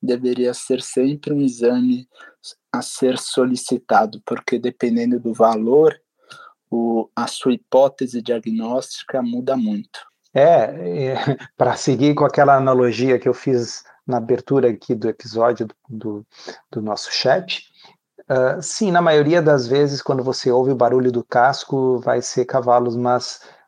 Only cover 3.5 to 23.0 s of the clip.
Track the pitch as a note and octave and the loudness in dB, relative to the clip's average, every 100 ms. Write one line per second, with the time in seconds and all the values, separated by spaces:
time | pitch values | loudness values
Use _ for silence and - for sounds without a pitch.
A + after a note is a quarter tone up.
3.5 | B2 - B2 - G#2 A2 G#2+ - A#2+ - | -2 -4 -6 0 0 0 -6 -10 -8 -4
4.5 | A#2+ B2 - A#2+ A#2 A#2+ A#2+ A#2 A2+ A2+ | -4 -4 -4 -2 0 0 -2 -4 2 2
5.5 | A2 A2+ C#3+ D#3 - _ _ _ - - | 2 2 4 4 2 _ _ _ -20 -20
6.5 | _ _ A#2 A#2 A2+ - - A#2 - C3 | _ _ -4 -2 -2 -4 -6 -8 -4 -2
7.5 | A#2+ - C3 C3+ - B2+ B2 A#2 A#2 A2+ | -2 0 2 2 0 -8 -6 -6 -6 -4
8.5 | A2+ A2+ B2+ - - - C3 A#2+ A#2+ B2+ | -6 -4 -6 -6 -14 -6 -4 -4 -4 -4
9.5 | C3 A2 G#2 - - - _ _ C#3 D3+ | -2 -2 -4 -8 -18 -20 _ _ 2 4
10.5 | D#3+ G#2+ D#3 F3 E3+ C3 C3 - C3+ - | 4 2 -4 -8 -4 -4 -2 -2 -4 -8
11.5 | - B2 A2 - B2 D3 D3 C#3+ - C#3+ | -2 0 0 -2 2 2 2 0 4 6
12.5 | C3+ C3 B2+ B2 A2 C3 B2 B2+ A#2+ - | 6 4 4 2 2 0 2 0 -2 0
13.5 | B2 A#2 - - _ - A#2+ A2+ B2 - | -2 -2 -10 -18 _ -6 -4 -2 -2 0
14.5 | C#3 A#2+ G#2 - A#2 A2+ - A2+ A2 A#2 | 2 2 0 -4 -4 -2 -6 -8 0 0
15.5 | A#2 A2 - _ A2 A2 G#2 A2 _ - | 0 -6 -10 _ -12 -10 -10 -14 _ -20
16.5 | - _ A#2 G#2+ G#2 - - - F#3 F#3 | -20 _ -8 -6 -6 -6 -2 0 0 -2
17.5 | - - _ - _ _ - - C3 B2+ | -12 -12 _ -20 _ _ -20 -4 0 0
18.5 | D3 D#3 - G#3 F3 E3+ D3+ D3 E3+ D#3 | -2 -6 -4 0 2 4 4 4 4 4
19.5 | C#3+ A#2 C#3 D3 C#3+ - C3+ B2+ B2 C3 | 2 2 2 2 -2 -4 -2 -2 -2 2
20.5 | B2 C3 C3 A#2+ B2+ B2+ A#2+ - B2 B2+ | 2 2 2 2 4 2 0 0 2 2
21.5 | C3+ - C#3 C3 B2 B2 B2 - - B2 | 2 -4 -2 0 0 0 -2 -2 -2 0
22.5 | C3+ A#2+ B2 A#2+ A#2 | 0 2 2 2 -2